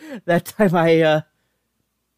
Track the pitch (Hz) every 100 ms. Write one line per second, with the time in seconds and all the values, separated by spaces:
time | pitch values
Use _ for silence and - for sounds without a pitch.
0 | 311 247 - 170 - - 208 175 165 165
1 | 160 151 - _ _ _ _ _ _ _
2 | _